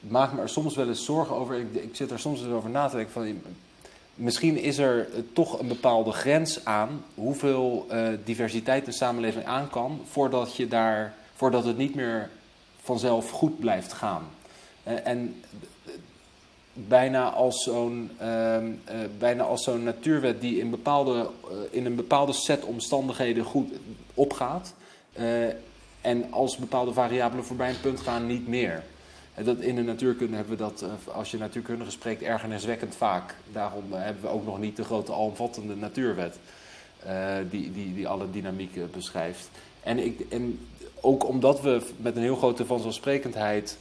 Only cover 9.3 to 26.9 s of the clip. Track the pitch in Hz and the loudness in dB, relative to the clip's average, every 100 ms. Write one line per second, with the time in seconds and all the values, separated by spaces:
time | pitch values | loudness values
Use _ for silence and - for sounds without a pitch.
9.3 | 110 - 131 143 127 120 151 - - 135 | -2 -2 -2 -2 -2 -4 -6 -6 2 4
10.3 | 127 120 - 120 117 113 107 107 - - | 4 0 -2 2 4 4 2 -2 -8 -20
11.3 | - 131 123 117 113 139 139 120 113 104 | 2 4 6 4 2 0 0 -2 -2 -4
12.3 | - - - - - - 123 123 117 113 | -12 -20 -20 -20 -18 -2 0 4 2 2
13.3 | - 160 - 117 95 92 - 110 87 80 | 2 0 2 0 0 -2 -6 -4 -4 -6
14.3 | 78 - - - - - 117 - 123 120 | -16 -20 -20 -20 -16 -6 -4 -2 -2 -4
15.3 | - - 104 - - - - - - - | -8 -16 -18 -18 -20 -16 -16 -16 -20 -20
16.3 | - - - - - 104 127 131 131 127 | -20 -20 -20 -20 -16 6 6 8 4 2
17.3 | - 127 123 - 120 120 120 113 - 110 | 2 2 2 0 0 0 -2 -8 -6 -4
18.3 | 113 113 113 113 110 - 113 110 101 120 | 0 2 2 0 -6 -8 -8 -6 0 2
19.3 | 123 - 123 - 120 117 117 160 151 131 | 2 2 0 0 0 -2 -2 2 4 4
20.3 | 113 120 104 117 117 - 143 135 120 117 | 0 0 0 0 -2 2 4 4 2 0
21.3 | - - 98 104 - 123 120 120 143 143 | -6 -10 -8 -4 -2 -2 -2 4 4 4
22.3 | 135 - 143 - 117 - 139 135 120 127 | 2 2 0 0 -6 0 0 0 0 2
23.3 | 117 113 143 131 - - - - - 143 | 2 2 2 0 -4 -12 -16 -12 2 2
24.3 | - 123 165 - - - - _ - 117 | 2 -2 -2 -8 -18 -20 -20 _ -4 0
25.3 | 117 117 - - - - - - 120 117 | 2 2 -2 -10 -20 -20 -6 0 0 0
26.3 | - 131 - 127 131 123 | 0 0 0 -2 0 2